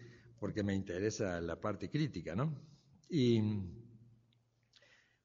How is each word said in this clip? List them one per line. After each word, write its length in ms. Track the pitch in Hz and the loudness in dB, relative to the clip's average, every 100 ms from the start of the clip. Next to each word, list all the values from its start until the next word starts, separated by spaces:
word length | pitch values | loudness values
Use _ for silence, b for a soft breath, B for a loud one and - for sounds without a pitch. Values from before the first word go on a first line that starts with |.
| B B B - | B B B -6
porque 240 | 98 78 | -4 0
me 100 | 101 | 2
interesa 680 | 95 95 90 107 104 98 87 | 0 0 0 0 0 0 0
la 200 | 85 85 | -2 -2
parte 300 | 107 101 98 | -2 -4 -2
crítica, 460 | 147 147 90 80 87 | 0 0 -2 -4 -2
¿no? 160 | 160 143 B B B - - | -2 -2 B B B -20 -2
Y, 320 | 160 123 113 104 104 90 - - - - - _ _ _ _ _ b b b b b | 2 6 6 4 0 -4 -10 -16 -20 -20 -20 _ _ _ _ _ b b b b b